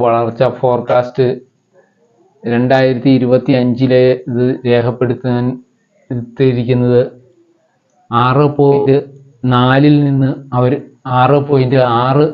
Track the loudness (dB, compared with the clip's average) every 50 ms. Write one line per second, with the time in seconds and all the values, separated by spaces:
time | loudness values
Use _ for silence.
0 | 2 0 0 0 -2 -2 -2 -2 -2 -2 -2 -2 -2 0 0 0 -2 -2 -2 -2
1 | -2 -2 -2 -2 -2 -2 -2 -6 -10 _ _ _ _ _ _ _ _ _ _ _
2 | _ _ _ _ _ _ _ _ -8 -4 -2 -2 0 0 0 2 2 0 0 0
3 | 0 2 2 2 2 2 0 0 2 0 0 0 0 0 -2 0 0 2 2 4
4 | 4 2 0 -2 -4 -6 -4 -2 -2 -2 -2 -4 -2 0 0 0 0 -2 -2 -2
5 | -2 -4 -4 -4 -4 -4 -2 -2 -2 -4 -6 -8 -12 _ _ _ _ _ _ _
6 | _ -10 -10 -10 -10 -8 -4 0 0 0 0 0 -2 -2 -2 0 0 2 2 2
7 | 0 -2 -6 -16 _ _ _ _ _ _ _ _ _ _ _ _ _ _ _ _
8 | _ -6 -2 -2 0 0 2 2 0 0 0 0 2 2 2 2 2 2 0 0
9 | -2 -6 -16 -20 -20 _ _ _ -4 0 0 2 2 2 2 4 4 4 4 4
10 | 2 0 0 0 0 -2 -2 -6 -10 -6 -4 -2 0 0 0 -2 -6 -12 _ _
11 | -10 -4 0 0 2 2 2 2 0 0 0 0 0 2 2 0 0 0 0 0
12 | 0 0 2 2 0 0